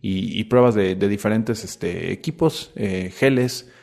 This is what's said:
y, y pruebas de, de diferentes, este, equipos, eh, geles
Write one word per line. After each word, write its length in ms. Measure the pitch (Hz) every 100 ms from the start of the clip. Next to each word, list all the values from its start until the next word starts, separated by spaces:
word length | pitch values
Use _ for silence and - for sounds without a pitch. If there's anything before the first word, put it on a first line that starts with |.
y, 360 | 101 95 - -
y 40 |
pruebas 320 | 113 123 123 107
de, 180 | 95
de 140 | 92 101
diferentes, 560 | 104 104 110 110 110
este, 480 | 95 - 90 87 85
equipos, 600 | 98 - - 160 - - -
eh, 360 | 101 92 92 -
geles 540 | 135 127 123 - - -